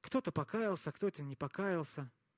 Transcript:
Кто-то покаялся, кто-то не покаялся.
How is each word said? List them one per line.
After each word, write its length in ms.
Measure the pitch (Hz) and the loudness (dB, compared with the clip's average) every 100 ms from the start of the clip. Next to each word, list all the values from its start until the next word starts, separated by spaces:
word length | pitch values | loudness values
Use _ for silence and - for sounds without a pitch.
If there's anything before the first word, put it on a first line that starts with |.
Кто-то 280 | - 262 208 | 0 0 2
покаялся, 640 | 156 147 214 220 175 - | 0 0 2 2 2 -2
кто-то 300 | - 202 - | 0 0 0
не 120 | 143 | -6
покаялся. 760 | 139 143 - 196 175 151 - 131 _ _ | -4 -4 0 2 2 0 -4 -8 _ _